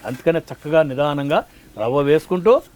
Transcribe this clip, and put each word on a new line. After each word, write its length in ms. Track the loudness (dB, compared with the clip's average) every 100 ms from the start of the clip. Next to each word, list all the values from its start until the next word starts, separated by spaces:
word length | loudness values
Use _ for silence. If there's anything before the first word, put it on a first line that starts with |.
| -12
అందుకనే 320 | -4 -2 -2 -4
చక్కగా 320 | -14 0 0 0
నిదానంగా 480 | -2 -4 -2 -2 -2 -4 -20 -20 -8
రవ్వ 180 | -2 0 2
వేసుకుంటూ 440 | 0 0 -2 2 2 0